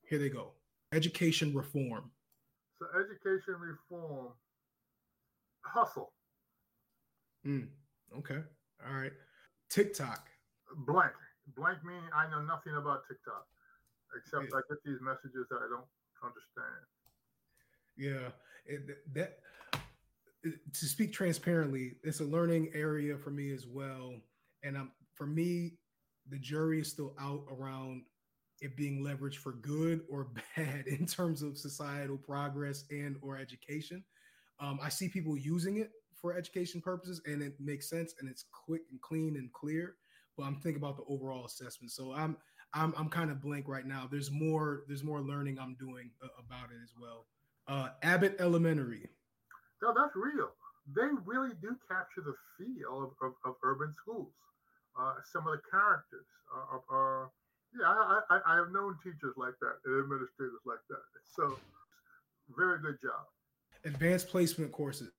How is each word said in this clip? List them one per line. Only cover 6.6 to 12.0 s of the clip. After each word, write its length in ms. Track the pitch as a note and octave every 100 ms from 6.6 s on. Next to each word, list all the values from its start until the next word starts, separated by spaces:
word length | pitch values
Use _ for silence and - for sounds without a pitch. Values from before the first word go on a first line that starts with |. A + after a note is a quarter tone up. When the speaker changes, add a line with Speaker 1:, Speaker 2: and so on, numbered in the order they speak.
| _ _ _ _ _ _ _ _ C3+
Speaker 1:
Mm, 220 | C#3+ A#2 - _ _ _ B2+
okay. 260 | D3 C#3 D#3 - _ _ A2+
All 80 |
right. 180 | C3+ C3+ C#3 - _ - _ _
TikTok. 600 | - G3+ - C3 A2 - - _ _ - E3+ C#3
Speaker 2:
Blank. 260 | F3+ - - - _ - -
Blank 220 | E3 F3+
meaning 240 | E3 F3